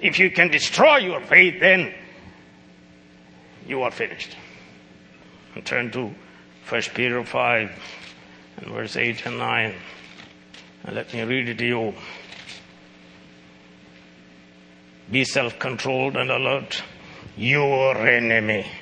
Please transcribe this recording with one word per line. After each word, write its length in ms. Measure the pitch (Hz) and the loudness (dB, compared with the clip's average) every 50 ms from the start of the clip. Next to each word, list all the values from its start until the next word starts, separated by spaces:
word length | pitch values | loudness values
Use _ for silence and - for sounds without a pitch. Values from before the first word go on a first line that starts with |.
if 200 | - 190 151 165 | -2 0 2 4
you 100 | 190 180 | 4 4
can 220 | - 165 170 175 151 | 4 4 4 4 2
destroy 460 | 156 - - - - 233 320 294 277 | 0 -2 0 4 6 8 8 8 8
your 220 | 208 180 170 139 | 4 2 -4 -4
faith, 380 | 120 - 151 175 185 180 139 - | 0 4 6 8 8 6 6 4
then 340 | 156 185 185 190 160 104 - - - - - - - - - - - - - - - - - - - - - - - - - - - - - - - - - - - | 6 6 6 6 4 0 -6 -12 -18 -20 -20 -20 -20 -20 -20 -20 -20 -20 -20 -20 -20 -20 -20 -20 -20 -20 -20 -20 -20 -20 -20 -20 -20 -20 -20 -20 -20 -20 -20 -18 -12
you 160 | - 131 135 127 | -8 -6 -4 -4
are 80 | 117 | -4
finished. 460 | - - 117 - - - - - - - - - - - - - - - - - - - - - - - - - - - - - - | -4 -4 -6 -6 -6 -10 -14 -14 -16 -18 -20 -20 -20 -20 -20 -20 -20 -20 -20 -20 -20 -20 -20 -20 -20 -20 -20 -20 -20 -20 -20 -18 -16
And 100 | - - | -14 -8
turn 240 | - 135 123 120 120 | -4 -4 -4 -4 -4
to 240 | 107 127 123 107 135 - - - - - - - - - - | -4 -6 -6 -8 -8 -12 -20 -20 -20 -20 -20 -20 -20 -20 -10
First 320 | - - 117 110 - - | -4 -4 -4 -4 -4 -2
Peter 300 | - 123 123 120 123 117 | -2 -2 0 0 -2 -4
five 480 | - - 127 123 120 120 113 110 98 90 - - - - - - - - - - - - - - - - - | -4 -2 0 2 2 2 0 0 -4 -8 -14 -16 -16 -18 -18 -18 -20 -20 -20 -20 -20 -20 -20 -20 -20 -20 -16
and 100 | - - | -14 -10
verse 280 | 110 110 113 107 - | -8 -8 -8 -6 -4
eight 300 | - 120 120 117 117 - | -2 -2 -2 -2 -4 -8
and 120 | 120 120 120 | -8 -6 -6
nine. 360 | 120 117 117 117 110 110 95 90 90 - - - - - - - - - - - - - - - - - - - - | -4 -2 0 0 -2 -2 -4 -10 -16 -18 -20 -20 -20 -20 -20 -20 -20 -20 -20 -20 -20 -20 -20 -20 -20 -20 -20 -18 -14
And 100 | - 101 | -10 -8
let 180 | 113 - - - | -8 -8 -8 -8
me 100 | 117 113 | -6 -4
read 260 | 113 127 131 123 120 | -2 -2 -2 -2 -4
it 100 | 117 107 | -4 -4
to 80 | 120 | -2
you. 280 | 120 120 120 113 107 98 - - - - - - - - - - - - - - - - - - - - - - - - - - - - - - - - - - - - - - - - - - - - - - - - - - - - - - - - - - - - - - - | -2 -2 -2 -2 -4 -6 -8 -12 -16 -16 -18 -18 -18 -20 -18 -18 -18 -18 -20 -20 -20 -20 -20 -20 -20 -20 -20 -20 -20 -20 -20 -20 -20 -20 -20 -20 -20 -20 -20 -20 -20 -20 -20 -20 -20 -20 -20 -20 -20 -20 -20 -20 -20 -20 -20 -20 -20 -20 -20 -20 -20 -20 -20 -20 -20 -20 -20 -8 -2
"Be 140 | 104 131 131 | 0 2 2
self-controlled 920 | - - 139 127 117 - - - 131 120 110 - 131 131 131 131 139 135 127 | 2 2 0 0 -2 -2 -6 -6 -6 -6 -4 -4 -2 -2 0 0 -2 -2 -2
and 120 | 127 131 | -2 -2
alert. 520 | 127 123 131 120 135 139 - - - - - - - - - - - - - - - | -2 0 0 0 -2 -2 -4 -6 -10 -10 -10 -12 -16 -20 -20 -20 -20 -18 -18 -16 -10
Your 600 | - 107 123 139 147 143 139 139 131 135 135 127 107 110 | -4 0 2 2 4 4 2 2 4 2 2 2 2 4
enemy, 600 | 131 123 120 120 117 113 113 107 107 107 104 92 - - - | 4 4 4 4 4 2 2 2 2 0 -2 -4 -6 -10 -14